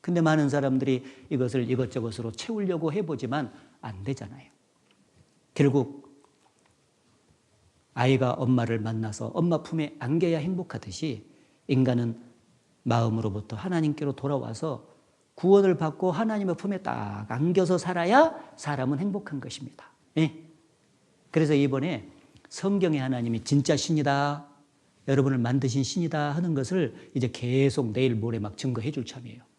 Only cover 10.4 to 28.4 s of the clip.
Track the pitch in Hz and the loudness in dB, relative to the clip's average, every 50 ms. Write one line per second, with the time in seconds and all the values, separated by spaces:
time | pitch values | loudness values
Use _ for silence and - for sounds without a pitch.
10.4 | 143 175 190 175 - - - 113 - 104 95 - - 160 123 104 - - - _ | -2 -4 -4 -4 -6 -8 -10 -12 -10 -10 -10 -6 -6 -6 -6 -8 -12 -18 -20 _
11.4 | _ _ _ _ _ - 139 131 131 127 123 120 120 117 113 - - - - _ | _ _ _ _ _ 0 2 4 4 4 4 2 0 -2 -4 -6 -12 -20 -20 _
12.4 | _ _ _ _ _ _ _ _ _ 127 117 117 113 113 110 113 104 107 98 104 | _ _ _ _ _ _ _ _ _ 2 2 4 4 2 0 0 -2 -2 -4 -6
13.4 | 101 - - 107 98 185 180 170 160 151 143 - 156 143 135 - - 139 147 135 | -8 -8 -10 -8 -6 -2 -2 0 0 0 0 0 -4 -4 -4 -4 -4 -2 -2 -2
14.4 | 123 113 113 113 - 160 135 117 - - - _ _ _ _ _ _ _ _ - | -4 -6 -8 -6 -6 -6 -6 -8 -12 -18 -20 _ _ _ _ _ _ _ _ -2
15.4 | - 180 196 202 196 190 180 147 165 156 151 - - 185 165 151 226 220 220 208 | 6 8 8 8 8 6 4 4 2 -2 -2 0 -2 0 0 0 -2 -2 -2 -2
16.4 | 202 185 170 - - 196 202 185 - - 120 120 107 104 101 104 107 107 110 123 | -2 -2 -2 -2 -4 -6 -6 -4 -4 -4 -4 -4 -4 -6 -6 -8 -8 -6 -4 0
17.4 | 147 170 180 190 185 165 185 175 - 165 185 180 170 175 220 262 311 320 320 - | 0 2 4 4 4 4 2 0 0 -2 -2 -2 0 4 6 6 6 6 2 -6
18.4 | - - - - - 151 147 131 127 127 143 139 180 202 190 202 202 - 147 139 | -16 -18 -18 -10 -6 -6 -4 -2 0 -2 0 -2 -2 -4 -4 -6 -8 -8 -10 -10
19.4 | 127 127 - - 135 117 - - - - _ _ _ _ _ 156 160 151 - - | -10 -10 -12 -12 -14 -16 -16 -18 -20 -20 _ _ _ _ _ 0 0 0 0 -6
20.4 | - - - _ _ _ _ _ _ _ _ _ _ _ _ _ _ _ - 160 | -20 -20 -20 _ _ _ _ _ _ _ _ _ _ _ _ _ _ _ 0 2
21.4 | 160 147 151 143 139 139 131 135 139 175 165 117 95 - - - _ _ _ - | 2 4 4 4 4 4 2 0 -2 -2 -4 -6 -8 -12 -20 -20 _ _ _ -20
22.4 | _ - - - - 196 202 202 180 175 156 143 131 131 131 123 117 117 117 113 | _ -18 -14 -4 -2 0 2 2 2 2 2 0 0 0 -2 -2 -2 -2 -2 -4
23.4 | - - 143 143 139 - 160 139 - - 170 151 143 143 139 139 143 143 147 147 | -2 2 2 2 4 4 2 0 2 0 0 0 2 2 2 2 0 0 -2 -4
24.4 | 147 - - _ _ _ _ _ _ _ _ _ _ - 135 135 135 139 139 127 | -8 -16 -20 _ _ _ _ _ _ _ _ _ _ 0 2 4 4 2 2 0
25.4 | 117 117 127 139 131 135 110 135 131 - - 185 170 160 - 156 147 147 139 160 | 0 2 2 2 0 2 0 0 -2 0 0 -2 -2 -2 -2 -2 -2 -2 -2 -2
26.4 | 180 175 160 139 135 - 180 190 165 117 - - - - - 143 123 120 123 - | -2 0 0 -2 -2 0 0 0 0 0 -2 -8 -20 -6 -4 -2 -2 -2 -2 -4
27.4 | 123 120 127 135 135 139 120 - 131 113 104 127 131 131 120 110 104 117 113 113 | -4 0 2 4 4 4 4 2 -2 -2 0 2 2 2 2 0 -2 -2 -2 -4